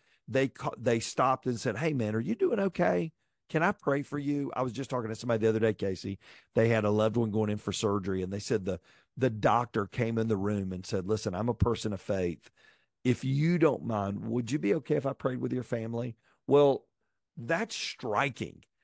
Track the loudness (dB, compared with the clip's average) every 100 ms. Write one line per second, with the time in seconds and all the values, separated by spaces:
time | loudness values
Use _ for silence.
0 | _ _ -4 0 0 -2 -8 -2 2 2
1 | 0 0 2 2 -2 -2 -2 -2 -2 0
2 | 0 -2 -2 0 0 2 0 0 0 2
3 | -2 -10 _ _ _ 0 0 0 0 0
4 | -2 -4 -2 -2 -2 -4 -4 -4 -4 -4
5 | -4 -6 -2 2 4 4 2 2 -2 -4
6 | -6 -8 -12 -20 _ 2 4 4 4 4
7 | 4 2 0 0 0 -2 -4 -2 0 0
8 | 0 -2 -2 -6 -2 -2 -2 -6 -8 -20
9 | _ 0 0 2 4 4 2 -2 -4 -2
10 | -2 0 0 0 0 -2 -2 -6 -4 -4
11 | 0 -2 -2 -2 -2 0 0 0 -2 -6
12 | -4 -2 -2 -4 -12 _ -20 _ _ _
13 | -2 0 0 0 2 4 4 2 -2 -2
14 | -2 -4 -4 -4 -2 -2 0 -2 0 0
15 | 0 -2 -4 -2 -4 -4 -4 -6 -4 -6
16 | -6 -10 _ _ 2 6 6 4 -4 _
17 | _ _ _ -16 -6 -4 -4 -8 -10 -8
18 | -2 0 0 -4 -10 -10 _ _